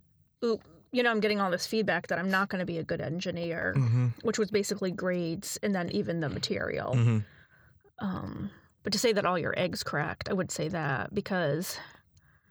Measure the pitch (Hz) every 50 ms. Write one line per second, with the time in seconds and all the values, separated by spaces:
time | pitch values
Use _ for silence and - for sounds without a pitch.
0 | _ _ _ _ _ _ _ _ 247 233 220 - - - - - - _ - 247
1 | 240 240 226 214 202 208 202 202 196 185 175 185 - - 220 220 208 196 165 175
2 | 175 - 190 160 180 190 190 190 196 190 - 185 180 180 170 160 147 - 170 160
3 | - 135 160 180 190 185 175 170 175 170 165 170 - - - 139 127 113 117 123
4 | 123 120 117 - - 226 214 - 214 185 214 202 202 - 196 202 196 185 170 -
5 | 185 185 180 180 170 165 165 190 - - - - - 208 196 180 175 - - 208
6 | - - 170 170 156 139 185 - - - 196 - - - - - - - 127 123
7 | 117 120 113 107 107 - - - - _ _ _ - - _ _ _ _ _ -
8 | - 190 185 - - - - - - 202 - - - _ _ _ - 208 196 202
9 | - 233 214 202 - 175 180 175 - - - - 180 170 170 - - - - 147
10 | 151 - - - - - 202 185 190 - - - 156 160 190 165 156 147 135 127
11 | - - - 208 196 - 202 185 170 143 - 160 185 - - - - - - -
12 | _ _ _ _ _ _ _ _ _ _